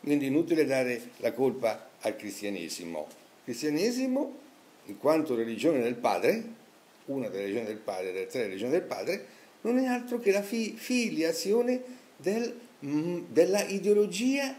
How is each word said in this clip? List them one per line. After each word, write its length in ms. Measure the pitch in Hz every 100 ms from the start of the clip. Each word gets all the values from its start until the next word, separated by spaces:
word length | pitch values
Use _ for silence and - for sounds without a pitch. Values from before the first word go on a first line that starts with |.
Quindi 260 | - 147 135
inutile 380 | 139 170 160
dare 460 | 143 131 127 120 - -
la 140 | 120
colpa 580 | 113 131 107 113 107 - -
al 160 | 113 104
cristianesimo. 880 | 104 95 101 98 82 - 85 80 76
Il 360 | - - -
cristianesimo, 960 | - 117 151 147 208 247 262 254 302 - - - - - -
in 120 | 101
quanto 360 | 135 160 151
religione 460 | 120 113 113 135 151
del 160 | 117 123
Padre, 640 | 117 92 107 214 220 - - - - - -
una 220 | 135 113
delle 160 | 95
religioni 220 | 101 107 110
del 100 | 107
Padre, 360 | - 95 92
delle 140 | 92 92
tre 180 | 135
religioni 280 | 110 95 117
del 100 | 160
Padre, 440 | 180 104 110 202 - - - -
non 160 | 214 254
è 80 | 262
altro 320 | 247 240 240
che 120 | 202
la 120 | 196
fi-, 320 | 202 233 220 -
filiazione 1040 | - 247 226 156 160 165 190 220 247 254 - - - -
del, 420 | 143 220 233 - - -
mm, 400 | 143 147 165 175 -
della 360 | - 180 202
ideologia 920 | - 196 180 208 208 180 247 277 277